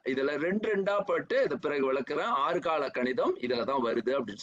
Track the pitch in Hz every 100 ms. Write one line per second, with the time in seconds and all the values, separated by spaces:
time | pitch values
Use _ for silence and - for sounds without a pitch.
0 | - 135 139 147 165 208 220 196 196 202
1 | 190 165 143 247 226 139 147 143 131 135
2 | 131 147 190 139 147 175 170 156 135 -
3 | 123 131 247 359 120 120 110 139 113 117
4 | 123 139 110 101